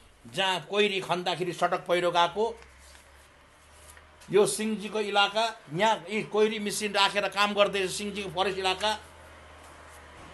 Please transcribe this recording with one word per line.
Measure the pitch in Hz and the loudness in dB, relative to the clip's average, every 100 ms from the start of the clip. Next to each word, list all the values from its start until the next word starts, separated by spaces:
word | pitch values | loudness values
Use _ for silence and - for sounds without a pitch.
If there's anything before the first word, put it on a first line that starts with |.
| - - 117 | -20 -20 -12
जहाँ | 139 190 180 147 | -4 -2 -2 -2
कोइरी | 202 208 190 | 0 2 0
खन्दाखेरि | - 180 180 160 175 | -2 -2 -2 -2 -4
सडक | 160 175 180 180 | 0 0 0 0
पहिरो | 175 175 | 2 4
गएको। | 170 170 190 226 226 - - - - - - - - _ _ - - - - - - - | 4 2 2 -4 -6 -18 -20 -20 -20 -20 -20 -20 -20 _ _ -20 -20 -20 -20 -20 -20 2
यो | 185 202 | 4 4
सिंहजीको | - 214 208 214 208 | 2 -4 -4 -4 -4
इलाका, | 202 202 196 208 226 - 139 | 0 2 2 0 -2 -4 -8
यहाँ | 160 220 196 170 | 0 2 2 -2
यी | 214 | -6
कोइरी | 151 208 214 220 | -2 2 2 0
मिसिन | 208 190 208 | -4 -4 -2
राखेर | 196 202 196 190 | 2 4 2 -2
काम | 190 208 | 0 0
गर्दैछ | 202 202 196 185 | 4 2 2 -4
सिंहजीको | 160 208 196 190 | -4 -6 -6 -6
फरेस्ट | 175 196 190 | -2 -2 0
इलाका। | 190 185 214 208 - - - - - - - - - - - - - | -2 -2 -2 -4 -10 -20 -20 -20 -20 -20 -20 -20 -20 -20 -20 -20 -20